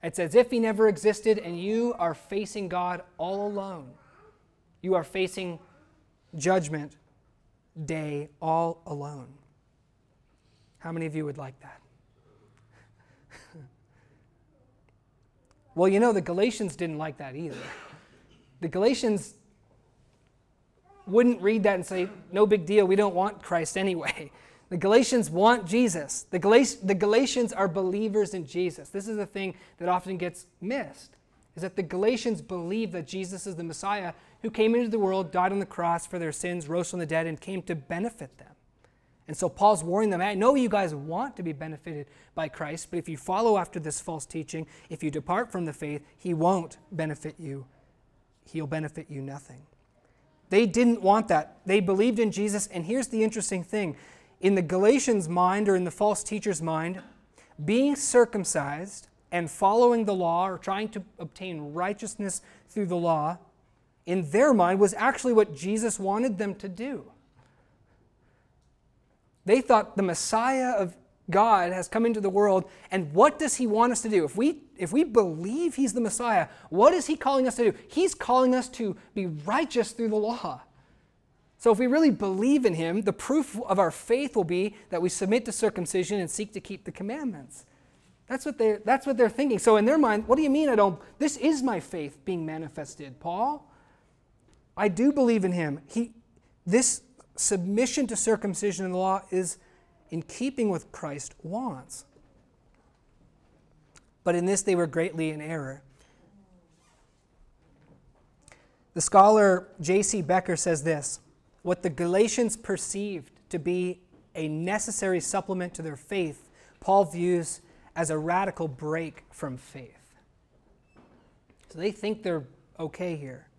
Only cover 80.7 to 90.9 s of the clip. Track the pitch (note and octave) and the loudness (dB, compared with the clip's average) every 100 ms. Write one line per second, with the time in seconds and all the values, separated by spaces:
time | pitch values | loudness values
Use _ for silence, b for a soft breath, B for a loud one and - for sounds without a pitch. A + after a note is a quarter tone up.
80.7 | b b b b b _ _ _ _ A#3 | b b b b b _ _ _ _ 4
81.7 | G#3 B3 D4 D#4+ G#3 G3+ F#3+ A#3+ D4 B3 | 4 4 6 6 4 -2 0 4 4 4
82.7 | D#3+ E3 F#3 G3+ - - D4 C#4 G#3 - | 2 -2 0 -2 -4 -2 -2 -2 -8 -2
83.7 | F#3+ F3 - - A#3+ C#4+ A3 E3 F3+ G3+ | 2 2 0 -2 0 0 -2 0 0 -2
84.7 | B B F3 F3 - G3 A#3 A#3+ G3+ A3 | B B -2 -2 -2 0 0 -2 -2 -2
85.7 | G#3 E3+ F#3 F3+ G#3 E3 - G#3+ F#3+ - | -2 -2 -2 -2 -2 -4 -6 -8 -10 -14
86.7 | G3 - - G3+ C#4 C#4 E3+ C3 - - | -14 -14 -10 -8 -6 -8 -8 -16 -20 -20
87.7 | b b b b b _ B3+ D#4 - A3 | b b b b b _ -6 -6 0 0
88.7 | G#3+ G#3+ C4 C#4 A#3+ A3+ A3 C#4+ G#3 - | 2 0 0 0 2 2 2 0 2 6
89.7 | G#3+ G#3+ D#4 B3+ G#3 A3 C4 D4+ C#4 D4+ | 6 6 4 4 2 2 2 4 2 2
90.7 | A3+ B3 | 4 4